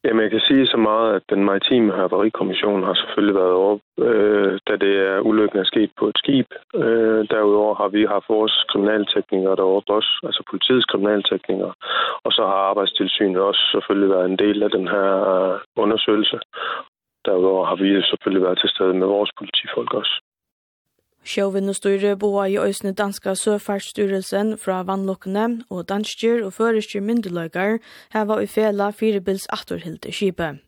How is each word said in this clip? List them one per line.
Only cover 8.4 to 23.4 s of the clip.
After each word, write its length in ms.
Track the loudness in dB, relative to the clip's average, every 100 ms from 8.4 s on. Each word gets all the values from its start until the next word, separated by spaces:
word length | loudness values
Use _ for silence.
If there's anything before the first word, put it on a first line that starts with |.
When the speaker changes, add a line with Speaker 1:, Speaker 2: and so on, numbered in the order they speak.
| 2 0 0
Speaker 1:
kriminalteknikere 840 | 0 2 2 0 -2 -2 0 0 2
deroppe 360 | 2 2 2
også, 200 | 0 0 -4
altså 200 | -4 -6 -6
politiets 360 | -4 0 2 2
kriminalteknikere. 840 | 0 0 0 0 -4 -2 -4 -4 -8 -6 -4 -4 -4
Og 80 | -4
så 100 | 0
har 160 | 0 2 2
Arbejdstilsynet 680 | 0 -2 -2 -2 0 0 2 0
også 140 | 0 0
selvfølgelig 380 | -2 -2 2 2
været 160 | 2 0
en 80 | 2
del 180 | 0 2
af 80 | 0
den 180 | 0 -2
her, 200 | 0 0 2 2
øh, 260 | 2 0 -2 -6 -2
undersøgelse. 640 | 0 0 2 0 0 -4 -8 -10 -10 -10 -12 _ _ _ -2
Derudover 380 | 2 2 2 0
har 100 | 0
vi 60 | 2 2 0
selvfølgelig 340 | -2 -2 0 0
været 120 | 0
til 100 | -2
stede 200 | 0 0
med 120 | 2 2
vores 240 | 2 0 -6
politifolk 560 | -8 -6 -6 -6 -4
også. 220 | -4 -4 -6 -10 _ _ _ _ _ _ _ _ _
Speaker 2:
Sjóvinnustyre 920 | -10 -4 -2 -2 -4 -2 -2 0 0 0
boa 260 | 0 0
i 120 | 0 0
øysne 340 | -2 -2 -6
danska 420 | -4 -4 -4 -6
Søfartsstyrelsen 1200 | -4